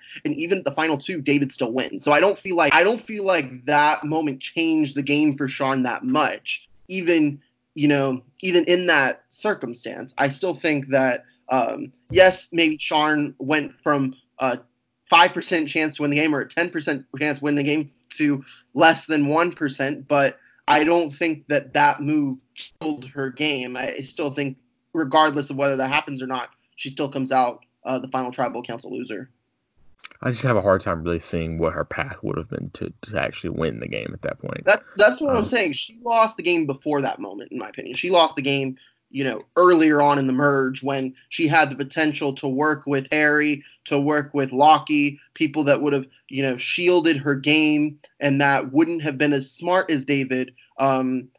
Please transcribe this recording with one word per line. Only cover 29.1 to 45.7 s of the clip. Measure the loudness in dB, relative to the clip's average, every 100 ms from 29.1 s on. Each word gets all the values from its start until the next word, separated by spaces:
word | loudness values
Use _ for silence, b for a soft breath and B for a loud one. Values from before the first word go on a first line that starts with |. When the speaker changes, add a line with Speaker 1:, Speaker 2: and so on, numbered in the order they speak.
| -12 -14 _ _ _ _ _ -20 _ -20 _
Speaker 2:
I | -6
just | -2
have | 0 2
a |
hard | 4 2
time | 0 -4
really | -2 -4
seeing | -4 -6 -4 -2
what | -2
her | -2
path | -6 -6 -8 -8
would | -8 -8
have | -8
been | -10 -10
to, | -10 -12 -12
to | -10 -6
actually | -4 -6 -8
win | -4 -4 -4
the | -8
game | -8 -8
at | -10
that | -10 -10
point. | -10 -4 0
Speaker 1:
That, | 0 0 4
that's | 4 4
what | 0
I'm | -2
Speaker 2:
Um, | 0
Speaker 1:
saying. | -2 -2
She | -4 -10 -10
lost | -2 2 2 0
the |
game | -2 0 0
before | -4 -2 -2
that | -2 -6
moment, | -10 -12 -12
in | -12
my | -12
opinion. | -12 -12 -8
She | 2
lost | 4 4 2
the |
game, | -2 -2 -2 -8 b b _
you | -6 -4
know, | -6 -4 4
earlier | 6 8 6 6
on | 4 4
in | 2
the |
merge | 2 2 2 0 -2
when | -4 -2 -4 -8 b
she | -2 2
had | 4 4
the | 0
potential | -6 -2 0 0 -4 -4
to | -4
work | 0 0 -2 -2
with | -2 0
Harry, | 2 2 4 2 -2 B B -4
to | 0
work | 2 0 0
with | -2 -2
Lockie, | 4 6 6 4 0 0 -4 B
people | -4 -2 0
that | 2